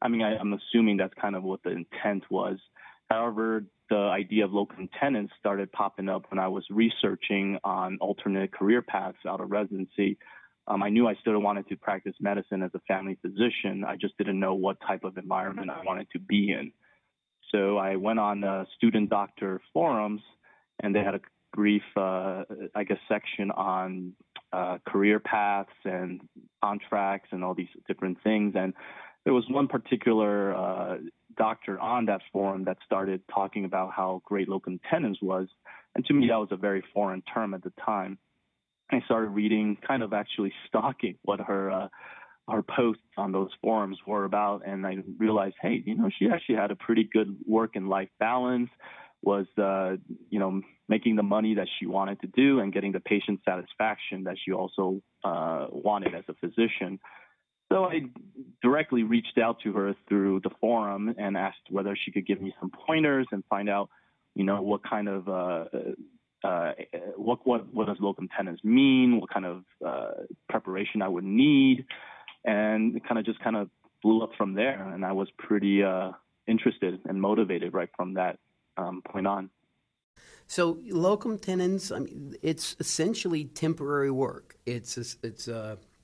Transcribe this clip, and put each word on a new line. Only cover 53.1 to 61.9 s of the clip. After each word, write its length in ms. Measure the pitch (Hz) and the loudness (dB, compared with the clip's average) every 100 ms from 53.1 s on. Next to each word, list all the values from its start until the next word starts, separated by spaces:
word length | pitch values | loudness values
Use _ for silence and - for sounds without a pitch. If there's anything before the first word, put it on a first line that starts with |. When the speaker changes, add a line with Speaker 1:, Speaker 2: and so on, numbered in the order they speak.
| 104 - 98 | 0 2 -2
Speaker 1:
satisfaction 800 | - 92 85 - 110 104 - 95 | -2 -4 -4 -2 -2 -2 -8 -8
that 120 | 92 92 | -8 -6
she 100 | - | -4
also, 500 | 95 92 - 95 95 - _ | -2 -2 -2 0 -2 -6 _
uh, 420 | 95 85 80 80 - | -4 -2 -2 -2 -6
wanted 440 | - 104 104 92 | -2 0 0 0
as 100 | 80 - | -6 -10
a 60 | |
physician. 640 | 78 87 - 113 - 90 95 - - - _ _ _ - | -8 -4 2 2 0 -6 -8 -14 -20 -20 _ _ _ 0
So 140 | 190 | 2
I 180 | 185 165 131 123 - - - - | 2 0 -4 -10 -20 -20 -20 2
directly 400 | 123 147 151 123 | 4 4 4 2
reached 340 | 110 117 113 - | 4 4 4 4
out 220 | 113 117 | 4 2
to 80 | 110 | -2
her 200 | 101 98 98 - | 0 0 -2 2
through 320 | 101 98 95 | 4 4 2
the 60 | 92 - | 0 0
forum 540 | 110 117 104 98 107 113 | 2 2 0 -2 -4 -2
and 180 | 104 98 | -2 -2
asked 320 | 95 - - | -2 -6 -6
whether 260 | 98 98 | -4 -2